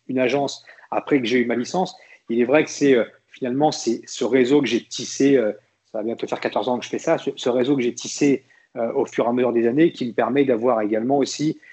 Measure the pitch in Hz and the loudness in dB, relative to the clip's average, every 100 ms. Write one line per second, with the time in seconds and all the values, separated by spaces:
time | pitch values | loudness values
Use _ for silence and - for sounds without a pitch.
0 | - 131 127 139 139 - - - - 107 | -6 -2 0 0 -2 -8 -16 -20 -8 -8
1 | - 143 113 127 120 117 120 175 180 - | 0 0 2 0 0 -2 -4 -4 -4 -8
2 | - - - 117 120 151 151 - 143 127 | -20 -18 -4 0 2 2 2 0 4 4
3 | 104 _ _ - 127 131 151 - 117 120 | 2 _ _ -10 -6 0 0 0 -4 -4
4 | - - 117 131 120 147 123 113 - - | -8 -6 0 2 4 4 2 -2 -4 -10
5 | - - 139 135 107 101 _ _ _ 110 | -8 0 4 4 2 -4 _ _ _ -8
6 | 107 117 104 - 117 117 117 120 - 120 | -6 -6 -6 -6 -4 -2 -2 -2 -4 -4
7 | - 156 - - 127 123 123 139 120 120 | -2 -2 -2 -4 0 0 2 2 0 -4
8 | 113 - 143 131 - _ _ 123 117 135 | -10 0 2 2 -4 _ _ -6 -4 -2
9 | 117 - 117 123 120 117 117 139 165 - | -2 0 0 2 2 2 2 4 2 2
10 | 123 110 113 139 131 120 123 113 104 110 | -4 -2 0 2 2 2 2 0 0 -2
11 | 120 139 123 - 151 - - | 0 0 0 -2 -4 -4 -12